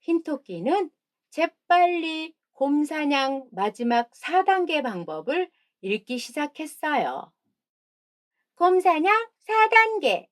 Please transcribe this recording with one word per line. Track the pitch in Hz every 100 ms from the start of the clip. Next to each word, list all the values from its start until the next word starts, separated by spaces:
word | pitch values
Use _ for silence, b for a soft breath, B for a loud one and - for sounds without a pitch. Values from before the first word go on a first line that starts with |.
흰토끼는 | - 339 330 285 - 170 208 381 339 _ _ _ _
재빨리 | - 330 _ _ 349 349 349 320 320 320 _ _
곰 | _ 277 294
사냥 | 294 311 294 285 269 269 262
마지막 | 180 202 202 240 233 233
사 | _ - 359
단계 | 370 381 349 302
방법을 | 247 185 170 156 175 330 359 _ _ _
읽기 | 190 208 196 247
시작했어요. | 240 294 294 - 311 - 311 277 143 131 - _ _ _ _ _ _ _ _ _ _ _ _
곰 | _ 349 370
사냥 | 370 320 359 440 453 _
사 | - 440 440
단계. | 453 440 427 262 185 -